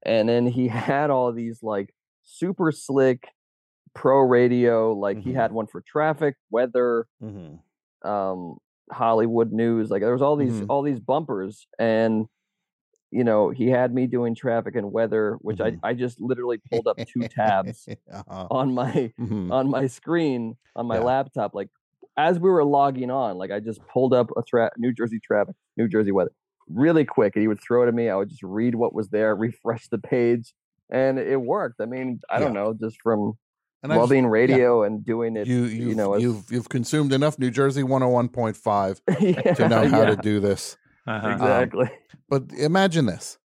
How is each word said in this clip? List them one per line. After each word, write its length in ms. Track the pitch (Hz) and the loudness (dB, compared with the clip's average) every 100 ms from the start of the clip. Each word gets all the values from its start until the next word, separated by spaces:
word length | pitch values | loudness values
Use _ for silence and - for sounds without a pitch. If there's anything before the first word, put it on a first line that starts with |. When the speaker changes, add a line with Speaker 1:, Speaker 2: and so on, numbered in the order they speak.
Speaker 1:
And 240 | - 113 110 | 0 0 2
then 180 | 120 120 | 2 2
he 220 | 123 127 | 0 -2
<laughs> 0 | |
had 420 | 117 104 139 151 | -2 -2 0 2
all 220 | 135 123 | 2 0
these, 300 | 117 117 117 | -2 -8 -8
like, 280 | 110 101 98 _ _ _ | -6 -4 -6 _ _ _
super 480 | _ - 175 190 170 | _ -8 -6 -2 -2
slick 560 | 151 - 139 131 123 - _ _ _ _ _ _ | -2 -4 2 2 2 -6 _ _ _ _ _ _
pro 240 | - - 135 | -4 2 4
radio, 720 | 131 123 123 123 120 117 113 | 6 6 4 4 4 4 2
like, 240 | 104 101 104 | 0 -2 -4
he 120 | 101 | -6
Speaker 2:
Mm-hmm. 80 | 127 | -2
Speaker 1:
had 140 | 113 | -2
one 140 | 110 107 | -2 -8
for 140 | - | -10
traffic, 560 | - 156 156 151 151 135 _ | -8 -2 -2 0 -2 -4 _
weather, 560 | 110 127 123 123 117 113 _ | -2 0 0 0 0 -4 _
Speaker 2:
Mm-hmm. 840 | 110 101 85 80 _ _ _ _ - | -16 -14 -16 -20 _ _ _ _ -6
Speaker 1:
um, 500 | 104 95 92 87 - _ _ _ | -4 -4 -6 -10 -16 _ _ _
Hollywood 600 | - 117 113 113 117 113 | -2 0 2 2 2 0
news. 380 | 110 117 113 101 | 0 0 0 0
Like, 120 | 98 | -2
there 100 | 104 | 0
was 100 | 123 | 0
all 140 | 139 147 | 2 2
these, 160 | 135 | 0
Speaker 2:
Mm-hmm. 180 | 113 101 | -2 -2
Speaker 1:
all 120 | 139 | -2
these 180 | 143 131 | -2 -4
bumpers, 680 | 104 139 151 107 95 107 _ - | -2 -2 -2 -6 -6 -10 _ -4
and, 480 | 113 110 113 110 107 _ _ _ _ _ _ _ _ | 0 2 2 0 -2 _ _ _ _ _ _ _ _
you 140 | 107 | -2
know, 260 | 120 107 101 | 2 2 2
he 180 | 131 120 | 2 2
had 260 | 123 123 | 2 2
me 120 | 123 127 | 0 -2
doing 280 | 120 120 | 0 -2
traffic 400 | 113 135 117 107 | -2 -2 -2 -2
and 160 | 120 101 | -6 -4
weather, 460 | 110 113 110 107 107 | -2 -2 0 -2 -4
which 160 | 107 101 | -8 -4
Speaker 2:
Mm-hmm. 260 | 113 87 | -4 -4
Speaker 1:
I, 60 | 104 | -6
I 20 | |
just 240 | 120 123 120 | -4 -6 -6
literally 400 | 117 123 123 117 - | -6 -4 -4 -6 -4
pulled 160 | 117 113 | -4 -2
up 100 | 101 117 | -4 -4
two 220 | - 117 | -6 -6
Speaker 2:
<laughs> 0 | |
Speaker 1:
tabs 580 | - 107 98 95 117 - 107 _ | -2 0 0 -2 -10 -16 -18 _
Speaker 2:
Uh-huh. 360 | 95 95 95 92 | -18 -14 -12 -6
Speaker 1:
on 220 | 131 135 | -2 0
my, 400 | 127 127 147 123 - | -2 -2 -2 -4 -6
Speaker 2:
Mm-hmm. 320 | 117 107 92 | -6 -4 -2
Speaker 1:
on 160 | 127 135 | -2 0
my 180 | 127 139 | -2 -4
screen, 680 | - - 170 160 127 113 117 _ | -6 -4 -2 0 -2 -6 -12 _
on 120 | - 120 | -10 -4
my 100 | 113 | -2
Speaker 2:
Yeah. 60 | |
Speaker 1:
laptop. 500 | 117 131 135 135 104 | 0 -2 -2 -4 -6
Like, 140 | 104 98 _ _ _ - - | -6 -10 _ _ _ -12 -2
as 200 | 156 175 | 0 2
we 100 | 180 | 4
were 140 | 180 | 4
logging 460 | 147 143 139 131 123 | 4 4 2 0 -4
on, 260 | 131 120 90 | -2 -4 -4
like, 120 | 92 | -6
I 100 | 101 | -6
just 200 | 110 110 - | -8 -12 -4
pulled 260 | - 131 | 0 4
up 140 | 123 123 - | 4 2 -2
a 40 | |
tra-, 280 | 117 120 117 - | 0 2 2 0
New 140 | 117 | -4
Jersey 280 | 117 117 110 | -2 -4 -6
traffic, 320 | - 104 101 - _ - | -2 0 0 -4 _ -4
New 100 | 113 | 0
Jersey 240 | 107 104 | 0 2
weather 200 | 95 87 _ _ _ _ | 2 0 _ _ _ _
really 360 | 82 147 165 | 0 4 4
quick. 320 | 143 - 107 107 | 2 2 0 2
And 60 | |
he 60 | 107 | 0
would 120 | 104 | 0
throw 220 | - 120 | 0 2
it 40 | 120 | 2
at 60 | |
me. 140 | 117 117 | 2 0
I 80 | 98 | 0
would 140 | 104 | -4
just 120 | - | -8
read 320 | 92 101 120 | -10 -4 -2
what 200 | 117 117 | 0 -2
was 140 | - 107 | -2 -4
there, 240 | 107 110 104 | 0 0 0
<laughs> 0 | |
refresh 520 | 110 - 117 117 - | -2 -4 -6 -6 -4
the 100 | 113 | -8
page, 540 | - 127 120 120 120 _ _ _ _ | -2 0 2 0 -4 _ _ _ _
and 280 | 127 131 135 | -2 -2 -2
it 180 | 110 135 | -2 -4
worked. 380 | 120 190 156 117 | -2 -4 -4 -6
I 40 | 110 | -8
mean, 340 | 127 131 120 - | -6 -6 -8 -6
I 80 | 113 | -2
don't 160 | 143 | -2
Speaker 2:
Yeah. 80 | 104 | -2
Speaker 1:
know, 120 | 104 | -4
just 220 | 110 113 113 | -4 -8 -6
from 320 | - 110 104 110 _ _ _ _ | -2 0 -2 -8 _ _ _ _
Speaker 2:
And 100 | 135 | 0
I 40 | 160 | 2
just, 40 | |
Speaker 1:
loving 240 | 120 135 | 4 4
Speaker 2:
yeah. 60 | 127 | 4
Speaker 1:
radio 520 | 110 127 131 123 120 | 4 4 6 4 4
and 200 | 104 107 | 2 -2
doing 320 | 107 113 117 113 | -4 -2 -2 -4
it, 100 | 107 | -2
Speaker 2:
You, 180 | 123 | 0
Speaker 1:
you 240 | 120 110 120 | 0 -4 -4
Speaker 2:
you've, 80 | 110 | -2
Speaker 1:
know, 160 | 101 | 0
as 80 | 101 | 2
Speaker 2:
you've, 280 | 120 110 - | 0 -2 -4
you've 180 | 123 113 | -6 -4
consumed 420 | 131 117 151 143 | -6 -2 0 2
enough 260 | 135 147 147 | 2 0 0
New 120 | 127 | -2
Jersey 320 | 117 139 139 | 2 0 2
one 200 | 131 135 | 0 0
oh 60 | 127 | 2
one 220 | 123 120 | 2 0
point 260 | 120 113 101 | -2 -4 -2
five 420 | - 101 98 98 - | 0 0 0 -2 -2
Speaker 1:
<laughs> 100 | 185 | 0
Yeah, 320 | 196 180 131 | 2 2 2
Speaker 2:
to 160 | 175 196 | 2 4
know 180 | 113 110 | 4 4
how 140 | 110 | 4
Speaker 1:
yeah. 20 | 110 | 4
Speaker 2:
to 100 | 104 | 2
do 240 | 107 104 | 0 0
this. 380 | 98 95 - - _ _ - | 0 -2 -4 -16 _ _ -8
Speaker 3:
Uh-huh. 220 | 110 107 | -6 -4
Speaker 1:
Exactly. 560 | 101 - 117 127 - | -2 2 2 0 -2
Speaker 2:
Um, 60 | 127 - _ - _ | -4 -4 _ -20 _
but 140 | 139 131 - | -4 -4 -4
imagine 460 | 147 185 196 165 | 0 2 2 2
this. 320 | 127 85 - - | 0 -2 -10 -18